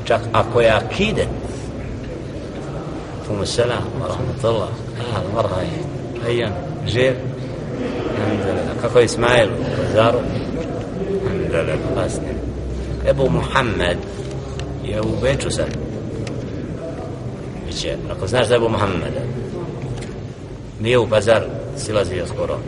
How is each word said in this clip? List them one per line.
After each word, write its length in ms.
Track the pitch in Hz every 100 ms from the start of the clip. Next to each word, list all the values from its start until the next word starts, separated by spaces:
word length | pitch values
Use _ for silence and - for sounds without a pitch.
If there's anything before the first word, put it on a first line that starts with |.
Čak 160 | - 113 -
ako 280 | 110 104 120
je 100 | 113
akide. 560 | 107 - - 214 151 - - - - - - - - - - - - - - - - - - - - -
Tumu 200 | 104 92
selam, 380 | - 120 113 90 -
wa 60 | 92
rahmatullah. 600 | 90 87 85 113 113 87 - - -
Ahal, 240 | 120 101 90
marhaj. 320 | 110 104 92 87 80 - - - - 120
Ayan, 240 | 120 110 98 - - 95
živ. 280 | 107 131 127 123 - - - - - - 120 - 117
Alhamdulillah. 600 | 107 104 98 - - -
Kako 160 | 120 123
je 60 |
Ismail 440 | 113 - 120 123 104
u 160 | - - -
Pazaru? 420 | 87 107 113 - - 117 - - - - - - 190 190
Alhamdulillah, 560 | 190 - - 82 78 78 -
kasni. 340 | 92 90 - - - - - - - - - -
Ebu 220 | 139 131
Muhammed 680 | 131 107 135 123 104 87 90 - - - - - - - -
je 160 | - 104
u 200 | 110 107
Beču 280 | 123 139 -
sad. 160 | - 73 - - - - - - - - - - - 330 - - - - - - - 85
Biće, 300 | 80 80 - - -
ako 100 | 92
znaš 200 | 123 117
za 100 | 120
Ebu 120 | 113
Muhammeda. 520 | 104 101 87 78 - - 123 113 120 117 123 - - - - - - - - - -
Nije 180 | 107 123
u 100 | 104
Pazar 340 | 107 104 110 - - - -
silazio 500 | - 107 90 90 82
skoro. 320 | 87 85 69